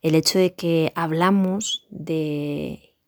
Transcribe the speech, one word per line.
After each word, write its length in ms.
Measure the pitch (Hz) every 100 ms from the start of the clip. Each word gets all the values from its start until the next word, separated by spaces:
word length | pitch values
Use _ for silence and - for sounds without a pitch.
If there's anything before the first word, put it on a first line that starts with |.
El 140 | 165 160
hecho 220 | 160 190
de 160 | 185
que 380 | 180 170 165 160 -
hablamos 880 | 165 160 180 196 185 190 - - _
de 1040 | 202 156 160 151 147 147 147 147 - _ _